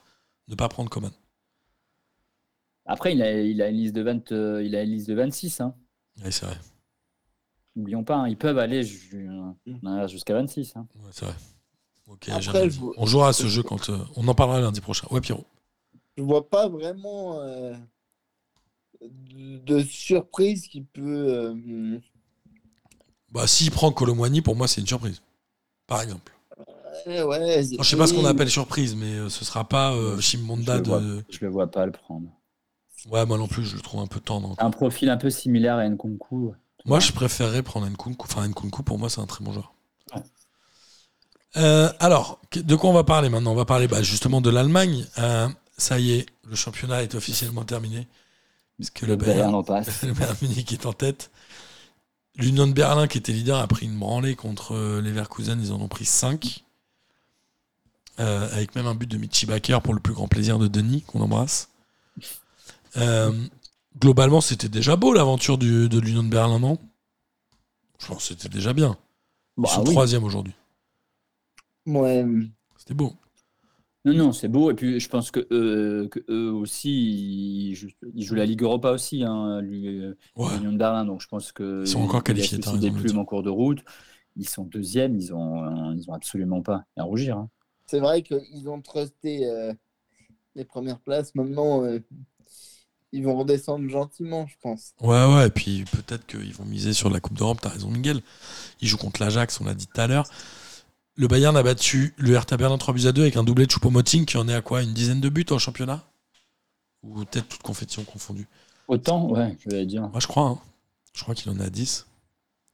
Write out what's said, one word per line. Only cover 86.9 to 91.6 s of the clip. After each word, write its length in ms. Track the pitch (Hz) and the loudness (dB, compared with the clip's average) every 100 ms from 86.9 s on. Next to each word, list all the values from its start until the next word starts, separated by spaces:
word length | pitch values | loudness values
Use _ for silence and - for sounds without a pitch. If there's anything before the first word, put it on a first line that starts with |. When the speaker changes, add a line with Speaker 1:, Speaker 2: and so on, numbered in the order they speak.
| - | -10
Speaker 2:
à 60 | |
rougir, 340 | 85 110 135 104 | -6 -4 -4 -4
hein. 120 | 110 _ _ _ - | -8 _ _ _ -6
Speaker 3:
C'est 140 | 143 | 0
vrai 240 | 143 170 | 2 0
qu'ils 440 | 165 139 135 147 139 | -2 -6 -6 -16 -12
ont 140 | 147 | -12
trusté, 640 | - 151 139 _ 156 143 123 | -10 -8 -8 _ -8 -4 -4
euh, 260 | 113 110 110 _ _ _ _ _ _ _ 135 | -4 -6 -10 _ _ _ _ _ _ _ -16
les 100 | 127 | -14
premières 340 | 131 131 120 | -10 -10 -8
places. 360 | - 143 143 139 | -6 -4 -4 -4
Maintenant, 480 | 135 143 | -4 0